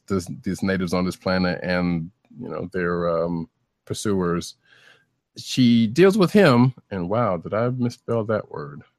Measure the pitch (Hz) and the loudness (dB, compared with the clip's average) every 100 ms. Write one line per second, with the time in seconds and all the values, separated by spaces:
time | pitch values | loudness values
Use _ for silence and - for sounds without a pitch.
0 | - 98 90 - - 87 98 95 90 90 | -4 -4 -4 -8 -8 -4 -2 -2 -2 -2
1 | 90 - 95 92 90 87 90 90 87 85 | -2 -4 -2 0 0 -2 -2 0 0 -2
2 | 85 - _ - 87 82 90 92 87 87 | -4 -12 _ -14 -10 -10 -8 -4 -2 -2
3 | 85 82 85 85 82 _ _ _ - 101 | -2 -2 -2 -4 -8 _ _ _ -12 -8
4 | 110 98 87 85 - - _ _ _ _ | -2 -2 0 -2 -6 -14 _ _ _ _
5 | _ _ _ - - - 123 117 113 127 | _ _ _ -18 -6 2 4 4 4 4
6 | 190 208 175 208 175 120 131 - - 95 | 4 6 4 6 6 6 4 0 -8 -6
7 | 87 110 113 87 - 101 120 127 117 - | -2 0 0 -2 -2 -2 -2 -2 -4 -6
8 | - 117 107 110 - - 73 73 - | -6 -4 -2 -4 -4 -12 -14 -16 -20